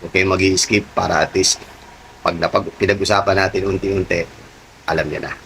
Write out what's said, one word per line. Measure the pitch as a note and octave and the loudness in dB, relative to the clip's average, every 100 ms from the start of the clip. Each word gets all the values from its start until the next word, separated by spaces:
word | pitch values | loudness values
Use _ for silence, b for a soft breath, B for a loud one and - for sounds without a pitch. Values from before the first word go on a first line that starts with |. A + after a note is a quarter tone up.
Huwag | E2+ | -4
kayong | - F#2+ | 0 2
mag-i-skip | F#2+ F#2+ F#2+ - G#2 - - | 2 2 2 2 0 0 -4
para | F2+ E2 | 0 0
at | E2 | 0
least | F#2+ F#2 - - - - - - - - | 0 0 -2 -6 -20 -20 -20 -20 -6 -4
pag | |
napag-, | F2 E2 - E2 | -2 0 0 -2
pinag-usapan | - F#2+ G2+ G2 G2+ G2+ F#2+ | -4 0 0 2 2 2 2
natin | F#2+ F#2+ G2 | 2 0 -2
unti-unti, | F#2+ G2 G2 F#2 F2 E2+ - - - - - - | -2 0 -2 0 -2 -4 -10 -20 -20 -20 -14 -4
alam | E2 D2+ | -2 -2
niyo | D2+ | -4
na. | - - | -8 -12